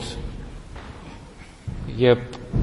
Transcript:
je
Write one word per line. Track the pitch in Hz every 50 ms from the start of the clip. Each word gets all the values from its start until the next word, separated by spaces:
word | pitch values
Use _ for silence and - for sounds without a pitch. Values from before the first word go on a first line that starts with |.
| - - - - - - - - - - - - - - - - - - - - - - - - - - - - - - - - - - - - - - 113 113
je | 123 123 120 120 - - - - - - - -